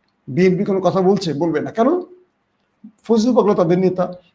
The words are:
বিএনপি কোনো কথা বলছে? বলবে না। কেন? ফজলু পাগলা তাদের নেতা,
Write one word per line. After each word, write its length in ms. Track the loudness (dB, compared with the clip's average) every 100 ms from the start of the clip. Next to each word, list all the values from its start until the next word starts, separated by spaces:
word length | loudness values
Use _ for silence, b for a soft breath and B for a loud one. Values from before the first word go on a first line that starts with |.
| _ _ -8
বিএনপি 360 | 0 2 2
কোনো 160 | -2 -2
কথা 180 | 0 2
বলছে? 280 | 2 0 -2
বলবে 260 | -4 -2 -2
না। 100 | -4
কেন? 180 | -2 0 0 -4 -18 _ _ _ _ _ _ -20 -16
ফজলু 280 | -2 0 2
পাগলা 200 | 2 2 2
তাদের 240 | 2 2
নেতা, 260 | 0 -2 -4 b b